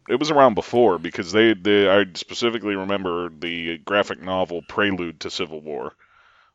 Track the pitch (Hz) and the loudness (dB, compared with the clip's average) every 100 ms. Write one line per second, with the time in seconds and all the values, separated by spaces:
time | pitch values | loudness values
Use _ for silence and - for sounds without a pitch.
0 | - 123 151 147 135 101 - 120 117 85 | -4 -2 0 6 6 4 -2 4 4 4
1 | 85 - 85 104 113 98 95 104 98 101 | -4 -8 -2 4 4 4 2 4 4 4
2 | 95 82 - 90 120 117 104 98 95 101 | 2 -6 -12 -2 -2 -2 -4 -4 -4 -4
3 | 92 85 87 78 85 85 82 82 73 101 | -4 -4 -6 -8 -8 -6 -6 -8 0 0
4 | 101 92 92 92 87 85 - - 101 92 | 0 -4 -6 -4 -2 -4 -6 -2 0 0
5 | 87 80 87 - 87 78 76 71 71 _ | -6 -8 -12 -8 -8 -10 -10 -10 -10 _
6 | _ _ _ _ _ | _ _ _ _ _